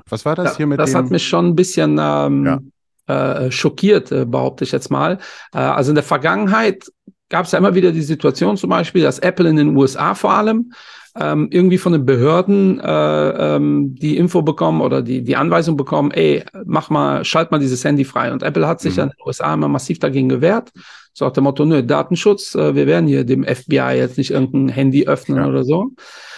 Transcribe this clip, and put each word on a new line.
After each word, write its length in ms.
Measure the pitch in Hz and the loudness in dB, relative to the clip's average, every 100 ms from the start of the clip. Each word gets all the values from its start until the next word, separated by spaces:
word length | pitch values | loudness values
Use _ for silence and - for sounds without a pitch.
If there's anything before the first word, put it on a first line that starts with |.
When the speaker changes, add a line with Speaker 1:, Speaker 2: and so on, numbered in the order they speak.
| - | -8
Speaker 1:
was 160 | 117 147 | -6 -4
war 100 | 160 | -2
das 180 | 180 | -2
Speaker 2:
Da-, 40 | - | -2
Speaker 1:
hier 80 | 151 | -2
mit 140 | 143 | 0
Speaker 2:
das 120 | 147 | 0
Speaker 1:
dem 60 | 135 | 0
Speaker 2:
hat 140 | 127 | 0
mich 160 | 175 - | -2 0
schon 220 | 170 175 | 0 2
ein 60 | 165 | 2
bisschen, 440 | 180 - 156 151 | 0 0 0 0
ähm, 440 | 151 147 143 139 139 156 135 _ _ _ - | 0 0 0 0 0 -2 -6 _ _ _ -6
Speaker 1:
Ja. 380 | 139 135 131 131 | -2 -2 -2 -4
Speaker 2:
äh, 60 | |
schockiert, 600 | - 147 147 196 202 - | -2 -2 0 2 2 2
äh, 140 | 139 127 | -4 -2
behaupte 380 | 131 131 131 | -2 -2 -4
ich 80 | 135 | -6
jetzt 180 | 131 - | -6 -4
mal. 300 | 139 156 190 - - - | -2 -2 -2 -10 -20 -10
Äh, 60 | - | -4
also 320 | 135 143 135 | -2 0 2
in 40 | 151 | 2
der 80 | |
Vergangenheit 840 | 143 151 156 190 202 220 220 190 - _ - _ - | 2 0 0 0 0 2 0 -2 -10 _ -20 _ -6
gab's 220 | 170 170 | -4 0
ja 80 | 160 | 2
immer 160 | 196 185 | 2 4
wieder 160 | 180 | 2
die 100 | 160 | 2
Situation 560 | 147 156 147 135 175 202 | -2 0 0 0 0 0
zum 140 | 180 | 0
Beispiel, 320 | - 165 180 | -2 0 2
dass 160 | 147 - | 2 0
Apple 300 | 180 180 170 | -2 2 2
in 60 | 156 | 4
den 220 | 147 143 | 4 4
U 60 | |
S 120 | 135 - | 2 0
A 200 | 170 196 | -4 0
vor 180 | 202 | 0
allem, 400 | 196 214 226 240 - - - - - | 2 2 0 -4 -10 -20 -20 -16 -6
ähm, 300 | 151 151 151 | -2 -2 0
irgendwie 280 | 180 185 180 | 2 4 2
von 160 | 180 | 2
den 120 | 160 127 | 0 2
Behörden, 720 | 127 135 170 185 202 190 - | 2 2 2 2 2 2 0
äh, 760 | - 156 151 151 151 156 151 147 | -2 0 0 0 0 0 0 0
ähm, 400 | 147 143 139 127 | 0 0 -2 -4
die 220 | 151 147 | -2 0
Info 240 | 175 175 | 2 2
bekommen 400 | 156 156 160 160 | 0 0 0 0
oder 200 | 147 135 | 0 -2
die, 220 | 120 127 | -2 -4
die 140 | 120 - | -2 -2
Anweisung 400 | 160 170 165 147 | 2 0 0 -2
bekommen, 340 | 135 151 147 | -2 0 0
„Ey, 320 | 165 156 143 - - 175 | 2 2 0 -4 -14 -4
mach 240 | 156 - | -4 0
mal, 340 | 147 143 139 | -2 0 -2
schalt 280 | - 160 165 | -2 -2 0
mal 80 | 151 | 0
dieses 260 | 135 127 151 | 0 -2 0
Handy 180 | 143 | 0
frei.“ 300 | 135 123 127 | 0 -2 -4
Und 100 | 127 | -4
Apple 240 | 147 151 156 | -4 -2 -2
hat 140 | 165 | -2
sich 120 | - | -2
Speaker 1:
Mhm. 40 | 180 | -2
Speaker 2:
ja 60 | 143 | -4
in 40 | |
den 160 | - - | -6 -10
U 40 | |
S 100 | 127 | -6
A 140 | 147 | -2
immer 160 | 156 151 | 0 0
massiv 300 | 143 - 170 | -2 -4 -4
dagegen 280 | 147 135 131 | -2 0 0
gewehrt. 440 | 131 160 226 - - - - _ | 2 2 0 -4 -18 -20 -20 _
So 100 | - | -6
nach 80 | 135 | -2
dem 140 | 135 139 | 0 0
Motto, 180 | 139 | 2
„Nö, 180 | 151 156 | 2 2
Datenschutz, 720 | 120 147 151 170 208 202 - 160 | 2 -2 0 0 2 2 -2 -2
äh, 200 | 151 139 | 0 2
wir 100 | 139 | 2
werden 220 | 170 160 | 2 2
hier 160 | 135 | 0
dem 200 | 120 135 | 0 0
F 220 | 139 127 - | 0 -4 -2
B 120 | 135 | 0
I 200 | 131 127 | 0 0
jetzt 200 | 127 127 | -2 -2
nicht 140 | 135 | -2
irgendein 360 | 143 131 135 135 | -2 0 0 0
Handy 400 | 123 135 135 147 | 0 2 2 2
öffnen“ 300 | 139 - 135 | -2 -2 -2
Speaker 1:
Ja. 100 | 139 | 0
Speaker 2:
oder 160 | 135 | 0
so. 280 | 127 165 247 269 - - - | 0 0 -2 -10 -20 -20 -20